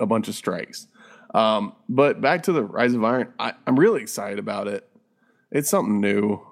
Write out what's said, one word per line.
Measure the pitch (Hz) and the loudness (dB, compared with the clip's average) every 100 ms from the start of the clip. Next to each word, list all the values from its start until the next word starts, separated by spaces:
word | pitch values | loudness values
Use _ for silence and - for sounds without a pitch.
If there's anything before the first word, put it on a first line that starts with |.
a | 110 | 0
bunch | 113 107 | 0 -2
of | |
strikes. | 107 - 87 - - - _ - - - | -6 -6 -6 -8 -16 -20 _ -20 -20 -4
Um, | - 110 107 101 - - | 0 2 2 -2 -10 -2
but | 127 139 110 | 2 2 2
back | 135 170 | 0 0
to | 165 | 0
the | 165 | 0
Rise | 104 - 123 | -2 0 0
of | 123 | 2
Iron, | 110 127 117 - | 2 0 -2 -6
I, | 113 - - | -8 -6 0
I'm | 127 | 4
really | 202 190 | 4 2
excited | 107 - 101 101 | -4 -8 -8 -6
about | 104 101 101 | -6 -6 -4
it. | 101 - _ _ _ _ _ - | -6 -10 _ _ _ _ _ -6
It's | 139 147 | -4 0
something | 196 110 104 | 0 2 2
new. | 101 101 104 101 - | 2 2 0 -2 -8